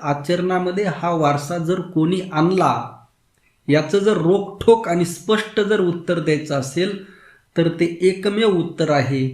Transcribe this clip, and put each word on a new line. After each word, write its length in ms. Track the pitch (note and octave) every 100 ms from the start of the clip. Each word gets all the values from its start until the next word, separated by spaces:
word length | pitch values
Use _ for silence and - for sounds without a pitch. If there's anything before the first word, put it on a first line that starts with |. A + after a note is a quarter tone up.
आचरणामध्ये 800 | D3+ C#3+ - F3 F3+ F3+ F3+ F#3
हा 260 | G3+ D3 E3+
वारसा 480 | E3+ D3 C#3+ - F3
जर 220 | E3 F#3
कोणी 400 | - D#3+ D#3+ F#3 F3+
आणला, 580 | D#3 E3+ F#3+ D3+ A#2 - - _ _ _ _ _ _ -
याचं 300 | D3 D3+ G3+
जर 180 | G3+ D#3+
रोखठोक 720 | D#3+ G3 G3 - - A#3 F#3
आणि 160 | F3
स्पष्ट 560 | E3+ - - G#3+ - -
जर 200 | G3+ G#3
उत्तर 380 | F3+ E3+ - E3+
द्यायचं 360 | D#3 D3+ D3+
असेल, 500 | C#3 - - F#3+ G3 - - - _ _ -
तर 120 | E3
ते 300 | - E3+ E3+
एकमेव 460 | F#3 F#3 G3+ G#3 A3+
उत्तर 420 | F#3 E3 - D#3
आहे, 380 | C#3+ B2+ C3+ C3